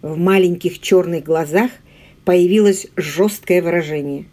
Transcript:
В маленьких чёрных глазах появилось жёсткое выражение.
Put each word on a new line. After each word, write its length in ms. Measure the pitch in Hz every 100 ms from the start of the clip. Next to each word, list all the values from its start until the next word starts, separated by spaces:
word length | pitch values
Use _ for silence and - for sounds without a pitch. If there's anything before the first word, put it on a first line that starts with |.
В 160 | 151 156
маленьких 640 | 175 196 185 175 180 180
чёрных 420 | - 185 170 170
глазах 480 | 151 160 151 170 247 - _ _ - _
появилось 640 | - 180 175 208 208 190 - -
жёсткое 680 | 151 151 208 208 - 180
выражение. 640 | 170 170 151 151 143 143 -